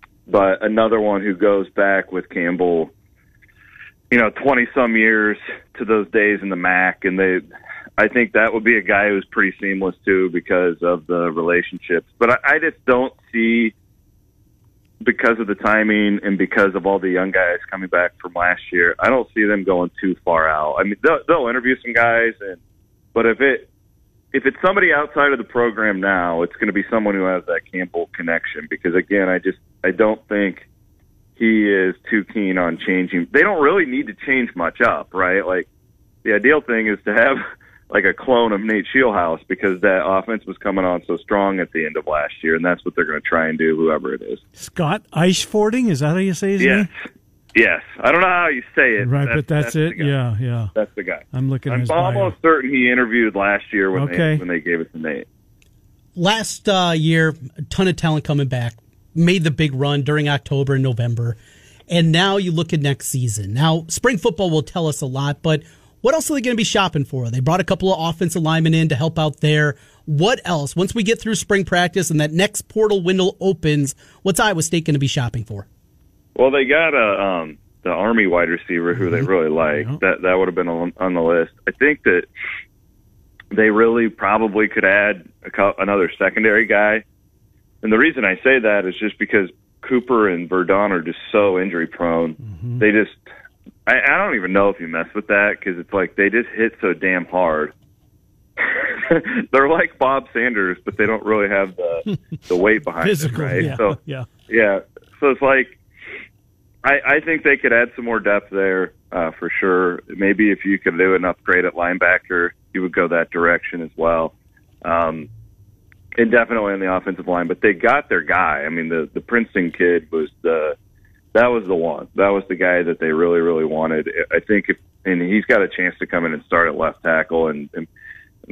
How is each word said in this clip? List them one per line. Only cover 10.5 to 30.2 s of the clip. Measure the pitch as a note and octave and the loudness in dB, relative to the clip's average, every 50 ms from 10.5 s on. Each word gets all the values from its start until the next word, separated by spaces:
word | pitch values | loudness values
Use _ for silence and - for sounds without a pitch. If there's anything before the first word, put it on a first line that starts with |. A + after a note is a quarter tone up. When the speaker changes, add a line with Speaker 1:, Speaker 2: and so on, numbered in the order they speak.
| G2 F2+ F2+ F2+ E2+ - | 0 2 2 0 -2 -2
Speaker 1:
of | F2 F2 F2 E2 D#2 D#2 | -2 -2 -2 -2 -2 -4
the | F2 F2 E2+ E2+ | -2 -2 -2 -2
relationships. | D#2 D#2+ E2 E2+ F2 F2+ F2 - - F2 - - F2 E2 - _ _ - | -2 -2 -2 0 0 0 0 -2 -8 -12 -6 -2 -2 -2 -4 _ _ 0
But | A#2 A#2 | 2 2
I, | B2 - - C#3+ D3 | 2 2 2 0 0
I | D#3 | 2
just | D#3 D#3+ - _ - | 0 -4 -6 _ 0
don't | - B2+ B2 C3 C3 - _ _ _ - | 2 2 2 2 -2 -6 _ _ _ -2
see, | A#2 A2+ A2+ A#2 A#2 A#2 A2 - _ _ _ _ _ _ _ _ _ _ _ _ _ _ _ _ _ _ _ _ _ _ _ _ - - | 0 2 2 2 2 0 0 -2 _ _ _ _ _ _ _ _ _ _ _ _ _ _ _ _ _ _ _ _ _ _ _ _ -6 -2
because | - A#2+ - - A#2+ A#2 A2 | -2 0 2 2 0 2 0
of | A2+ G2 | 0 -4
the | G2+ | -4
timing | - - A2 G#2+ A2 G#2+ G#2+ G#2+ G#2+ G#2 G#2 G2+ G2+ - | -2 0 0 2 2 2 2 2 2 2 2 0 0 -2
and | G2+ G2 F2+ | -2 0 0
because | F#2+ F#2 - - G2+ G2 F#2 | 0 0 2 2 2 2 2
of | G2 E2+ G2 | 0 0 0
all | G2 G2 | 0 0
the | F2+ F#2 | 0 0
young | F2+ F2+ F#2 F#2+ | 0 0 -2 0
guys | F#2 F#2 F#2 F2 F2 F2 - - | 0 0 0 0 0 -4 -6 -10
coming | G2 F#2+ F#2+ F2+ | -12 -10 -8 -2
back | - F2 F2+ F2 - _ | 0 0 0 0 -2 _
from | - F2+ E2+ | -16 -10 -6
last | F2 F2 F2+ F2+ - - - | -2 0 0 0 -2 -4 -6
year, | - F2+ F2 F2 D#2+ - | -2 0 0 0 0 0
I | F2+ G#2+ | 0 2
don't | C3 C3 A2+ - - | 2 2 0 -2 -2
see | A2+ G#2+ | 0 0
them | G2+ G#2 G2+ F#2 | 2 0 0 0
going | F#2 F#2+ F2 F2+ E2+ _ - | 0 0 0 0 -2 _ -4
too | - F#2 F2+ - - | -4 -4 -4 -2 -2
far | - E2+ D#2+ D#2+ D#2+ | 0 2 2 2 2
out. | D#2 D2+ D2+ D2+ C2+ D2+ | 2 0 -2 -2 0 0
I | G2 | -2
mean, | G2+ G#2 - - | -2 -2 0 2
they'll, | D3+ E3 C#3 - - | 2 2 2 0 0
they'll | E3 E3 C3 A#2 | 0 0 0 -2
interview | A#2+ B2+ A#2 B2+ C3 - - | -2 -2 0 0 -2 -2 -4
some | A#2+ A#2 | -4 0
guys, | A#2 A#2 A#2 A#2 A#2 A#2 A2+ A2 - | 2 2 2 2 2 0 0 -2 -6
and, | G#2 G2 F2+ - _ _ _ _ _ _ _ _ _ _ - | -12 -14 -14 -14 _ _ _ _ _ _ _ _ _ _ -2
but | A2+ A2+ | 0 2
if | A2+ A2 - | 2 2 2
it, | C3 C#3 B2+ - - _ _ _ _ _ _ _ _ _ _ _ _ _ | 2 2 2 0 -4 _ _ _ _ _ _ _ _ _ _ _ _ _
if | - C3+ A#2+ | -4 -2 -2
it's | C3+ A#2+ - - | -2 -2 0 0
somebody | F#3 G3 G3+ F#3+ F3 D3+ | 0 2 2 2 2 2
outside | C#3+ D3+ D3 - D#3 C#3+ C#3+ | 2 0 -2 -2 0 2 2
of | C#3 B2 | 2 0
the | G#2+ | -4
program | - - A#2+ A#2+ A#2 G#2+ A2 A2 G#2+ G2+ F#2+ | -4 -2 0 0 0 0 0 -2 -2 0 0
now, | F#2+ G2 G2 F#2 F2 F2 E2+ E2 F2 | 0 0 0 0 0 0 0 -2 -2
it's | F2 - | -4 -4
gonna | - A2+ G#2+ | -4 -4 -2
be | F#2+ G2+ F#2+ - | -2 -2 -2 -2
someone | A#2 A2+ G#2+ G#2 G2+ | -2 -2 0 0 0
who | G2 F#2 | 0 0
has | F#2 F#2 F2+ F2 - | 0 -2 -2 -4 -4
that | E2+ E2 - _ | -6 -6 -6 _
Campbell | - F#2 F#2 F2+ - F2 E2+ - - | -8 -8 -8 -6 -6 -6 -8 -8 -8
connection, | - E2+ E2 E2 E2 - - - D2+ D2+ D#2 | -10 -6 -4 -4 -4 -4 -8 -12 -12 -10 -10
because, | D#2+ D#2 - F2+ E2+ | -10 -6 -4 -2 0
again, | F#2 F2 - G2 G2+ F#2+ F#2 | -2 -2 0 0 0 0 0
I | F#2 F2+ | 0 -2
just, | E2+ F#2+ F2+ - _ _ _ _ - | -2 -4 -6 -6 _ _ _ _ -4
I | F#2 | -2
don't | F#2 F2 A2 G#2+ A2 A2 | 0 2 2 2 2 -2